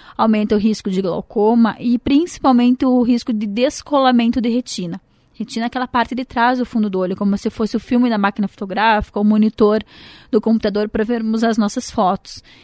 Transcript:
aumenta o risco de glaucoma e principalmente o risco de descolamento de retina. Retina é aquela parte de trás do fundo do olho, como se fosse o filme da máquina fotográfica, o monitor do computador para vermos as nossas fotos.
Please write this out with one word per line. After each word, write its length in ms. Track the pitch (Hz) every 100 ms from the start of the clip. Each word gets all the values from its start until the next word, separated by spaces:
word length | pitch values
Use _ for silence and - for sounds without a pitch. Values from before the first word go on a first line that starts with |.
| - -
aumenta 380 | 226 214 214
o 40 | 208
risco 300 | 220 208 202
de 140 | 185
glaucoma 720 | 190 180 - 226 214 233 226 -
e 180 | 240 240
principalmente 880 | - 277 349 - 285 240 247 254 269
o 160 | 254
risco 300 | 240 240 -
de 160 | 220 214
descolamento 920 | 202 269 - - 294 262 240 233 254
de 80 | 233
retina. 520 | 233 - - 180 185 - _ _ -
Retina 280 | 214 226
é 20 | 233
aquela 220 | 254 247
parte 260 | 247 233
de 100 | 247
trás 360 | 262 247 233 254
do 40 |
fundo 240 | 240 233 214
do 120 | 185
olho, 160 | 180 185
como 200 | 202 202
se 140 | 220
fosse 260 | - 214 214
o 40 |
filme 280 | - 240 247
da 80 | 214
máquina 300 | 202 202 196
fotográfica, 720 | - 196 185 220 214 - 202
o 60 |
monitor 580 | 208 214 214 - 208 214 - - - - -
do 100 | 220
computador 480 | 220 220 214 202 214
para 140 | 220
vermos 400 | 214 233 220 226
as 160 | 233 220
nossas 320 | 202 - -
fotos. 500 | - 185 190 - - - -